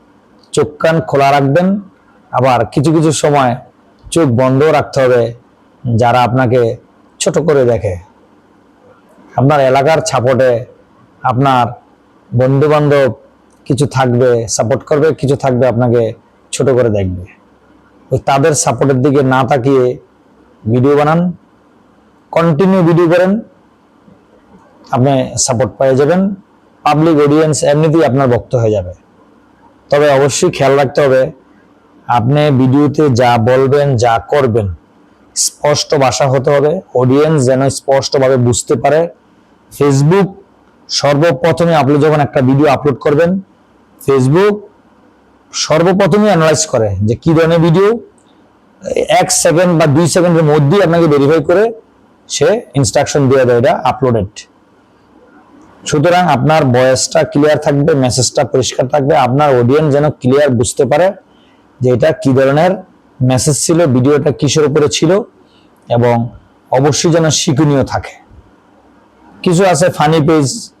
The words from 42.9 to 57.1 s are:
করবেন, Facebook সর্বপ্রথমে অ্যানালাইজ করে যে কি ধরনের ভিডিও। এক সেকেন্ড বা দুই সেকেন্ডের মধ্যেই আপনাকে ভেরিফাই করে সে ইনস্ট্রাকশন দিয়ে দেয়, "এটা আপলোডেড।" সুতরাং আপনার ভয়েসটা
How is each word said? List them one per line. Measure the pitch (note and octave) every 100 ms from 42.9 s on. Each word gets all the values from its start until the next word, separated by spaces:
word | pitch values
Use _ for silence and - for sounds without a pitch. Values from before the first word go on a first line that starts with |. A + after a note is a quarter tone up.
| A#2+
করবেন, | D#3 D3 E3+ F#3+ - _ _ _ _ _ -
Facebook | C3+ B2+ E3 G#3 G#3 - _ _ _ _ _ _ _ _
সর্বপ্রথমে | - - D#3 F3 F#3+ G3 G#3 G#3+
অ্যানালাইজ | E3+ D#3+ D#3 -
করে | B2 G#2+ F#2+
যে | G#2+ A#2+
কি | E3
ধরনের | D#3+ D#3+ E3+
ভিডিও। | E3+ E3 G3+ A#3 - _ _ _ _ _ _ _ - - -
এক | E3+ F#3
সেকেন্ড | - F3 D#3+ F3+ D#3+
বা | D#3
দুই | C#3 E3+
সেকেন্ডের | F#3 E3+ E3
মধ্যেই | D3+ D3+ C#3 G3+
আপনাকে | E3 E3+ E3
ভেরিফাই | C#3+ C#3 D#3+
করে | D3 F3 A3+ A3+ - _ _ _ -
সে | - D3+ A3+ - C#3
ইনস্ট্রাকশন | C3+ D3 C#3 D3+ C3
দিয়ে | C3+ B2
দেয়, | A#2+
"এটা | C#3+ G#3
আপলোডেড।" | C3 - B2+ A2+ G2 - - _ _ _ _ _ _ _ _ - _ - - - -
সুতরাং | D3+ E3+ F3 F3
আপনার | B2+ C#3 D#3 C3+
ভয়েসটা | B2 B2+ B2+ -